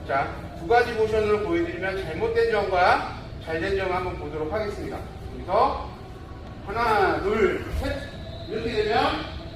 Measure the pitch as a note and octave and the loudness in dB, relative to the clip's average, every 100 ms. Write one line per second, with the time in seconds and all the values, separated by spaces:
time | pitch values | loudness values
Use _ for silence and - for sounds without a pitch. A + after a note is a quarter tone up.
0 | - C#3 E3+ - - - E3+ A#3+ A#3 A3 | -2 0 0 -4 -10 -6 4 4 4 2
1 | G#3+ A3 G#3 G#3+ - E3+ E3+ F3 F#3+ F#3+ | 2 2 2 2 2 0 0 -2 -4 -2
2 | - - - A#3 A3+ G#3+ F#3 F#3 F#3+ C4 | -4 -2 0 2 4 2 2 4 6 4
3 | - - - - E3 E3 F#3+ G3 F#3 F3+ | 0 -8 -10 -10 -6 -2 0 0 0 -2
4 | F#3 E3+ D3 D#3 D#3 G#3+ G3+ - - - | -2 -6 -6 -4 -2 -2 -2 -4 -6 -8
5 | - - - B2+ - G#3 C4+ - - - | -10 -12 -12 -8 0 4 4 2 -8 -12
6 | - - - - - - - A3 A3+ G#4 | -14 -14 -12 -12 -12 -12 -6 0 4 4
7 | F3+ - G3 A3 F#3 - - - C4+ C#4 | 4 4 2 4 4 2 -4 -2 -2 -4
8 | - - - - - - A#3 - G#3+ G4 | -6 -10 -10 -10 -6 -4 -2 0 4 4
9 | - - - - - | 4 0 -6 -10 -10